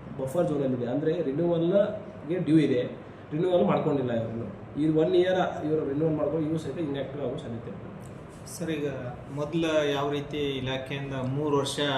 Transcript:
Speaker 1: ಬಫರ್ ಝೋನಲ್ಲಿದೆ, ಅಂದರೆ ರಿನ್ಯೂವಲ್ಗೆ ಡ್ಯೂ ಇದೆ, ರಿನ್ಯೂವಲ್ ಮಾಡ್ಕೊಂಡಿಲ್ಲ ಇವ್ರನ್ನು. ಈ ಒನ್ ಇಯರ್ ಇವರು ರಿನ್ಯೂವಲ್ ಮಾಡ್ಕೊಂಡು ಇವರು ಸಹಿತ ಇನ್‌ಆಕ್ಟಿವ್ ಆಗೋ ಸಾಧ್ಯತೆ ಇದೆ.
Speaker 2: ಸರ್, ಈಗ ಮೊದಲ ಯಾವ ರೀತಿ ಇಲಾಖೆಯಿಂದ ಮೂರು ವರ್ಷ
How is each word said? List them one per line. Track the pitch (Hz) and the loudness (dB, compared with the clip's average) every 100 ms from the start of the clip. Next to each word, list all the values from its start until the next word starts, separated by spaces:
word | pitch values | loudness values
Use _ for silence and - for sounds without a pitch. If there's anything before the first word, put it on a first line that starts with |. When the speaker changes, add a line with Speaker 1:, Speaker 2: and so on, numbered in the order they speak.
| - - | -12 -6
Speaker 1:
ಬಫರ್ | 131 175 160 | -2 0 0
ಝೋನಲ್ಲಿದೆ, | 143 135 120 120 | 2 0 0 0
ಅಂದರೆ | 135 160 170 | 0 2 2
ರಿನ್ಯೂವಲ್ಗೆ | 135 139 175 170 170 196 202 - - - 147 180 | 0 2 2 4 4 4 4 0 -10 -12 -4 -2
ಡ್ಯೂ | 143 160 | 4 6
ಇದೆ, | 139 123 117 - - - - | 6 4 0 -6 -14 -16 -6
ರಿನ್ಯೂವಲ್ | 151 180 175 | 0 4 4
ಮಾಡ್ಕೊಂಡಿಲ್ಲ | 180 143 156 139 123 | 4 4 2 2 2
ಇವ್ರನ್ನು. | 113 113 113 101 - - 143 | 0 -2 -4 -8 -10 -10 0
ಈ | 156 156 | 2 4
ಒನ್ | 170 | 6
ಇಯರ್ | 180 180 180 175 - 151 | 6 4 4 0 -2 0
ಇವರು | 151 135 | 0 0
ರಿನ್ಯೂವಲ್ | 139 160 151 | 0 2 2
ಮಾಡ್ಕೊಂಡು | - 165 151 | 0 0 0
ಇವರು | 165 | -2
ಸಹಿತ | - - | -4 -4
ಇನ್‌ಆಕ್ಟಿವ್ | 156 139 135 143 131 | -4 -4 -6 -4 -6
ಆಗೋ | 113 | -6
ಸಾಧ್ಯತೆ | - 113 - | -6 -8 -8
ಇದೆ. | - - - - - - - - - | -12 -12 -14 -14 -14 -16 -16 -14 -8
Speaker 2:
ಸರ್, | 160 | -4
ಈಗ | 156 143 131 123 - - | -2 -4 -4 -8 -10 -10
ಮೊದಲ | 139 147 165 165 156 147 | -6 -2 0 2 2 2
ಯಾವ | 143 143 | 2 0
ರೀತಿ | 143 143 151 | -2 -4 -4
ಇಲಾಖೆಯಿಂದ | 143 135 127 131 131 139 139 | -2 -2 -4 -4 -4 -6 -6
ಮೂರು | 135 123 139 151 143 | -4 -2 0 2 2
ವರ್ಷ | 131 - 143 | 0 0 0